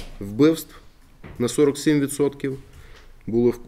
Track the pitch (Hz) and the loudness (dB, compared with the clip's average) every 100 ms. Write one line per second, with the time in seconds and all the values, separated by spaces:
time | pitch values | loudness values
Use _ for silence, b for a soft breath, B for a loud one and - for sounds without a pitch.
0 | - - 101 107 156 160 - - - - | -14 -12 -6 2 4 2 -4 -18 -20 -20
1 | - - - - 120 - 143 139 156 147 | -20 -20 -14 -4 -2 2 2 2 2 2
2 | 139 - 143 139 139 135 - b b b | 0 0 -2 -2 -8 -8 -14 b b b
3 | b - - 113 120 120 | b -18 -4 2 2 0